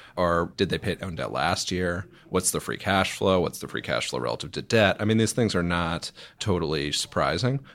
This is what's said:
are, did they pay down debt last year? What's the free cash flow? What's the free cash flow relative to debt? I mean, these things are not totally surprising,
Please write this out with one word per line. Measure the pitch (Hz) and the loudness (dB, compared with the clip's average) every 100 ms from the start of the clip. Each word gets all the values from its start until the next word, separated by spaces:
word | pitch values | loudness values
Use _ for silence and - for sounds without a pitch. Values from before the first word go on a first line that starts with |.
| - - | -10 0
are, | 87 85 87 - | 2 2 0 0
did | 90 | 0
they | 82 | 0
pay | 95 | -2
down | 85 92 | -4 -6
debt | 80 55 | -6 -4
last | 64 78 95 - | 0 0 0 -2
year? | 90 90 87 - - - | -2 -2 -2 -8 -16 -4
What's | 92 - | 0 0
the | 80 | -2
free | - 55 | -4 -4
cash | - 98 95 | 2 2 2
flow? | - 101 92 | 2 2 4
What's | 82 - | 2 -4
the | 69 | -8
free | - | -8
cash | - 60 - | -2 -2 -2
flow | 64 | -4
relative | 60 58 80 | -4 -4 -6
to | - | -8
debt? | - 113 98 95 | 0 4 4 4
I | |
mean, | 107 113 | 2 2
these | 110 | 2
things | - 110 | 2 0
are | 92 | 2
not | 87 85 82 85 - - - - | 0 0 0 -4 -6 -12 -18 -6
totally | 107 90 76 76 73 | -2 0 0 -2 -2
surprising, | - - - 71 82 127 135 - | -4 -2 0 2 2 0 -2 -6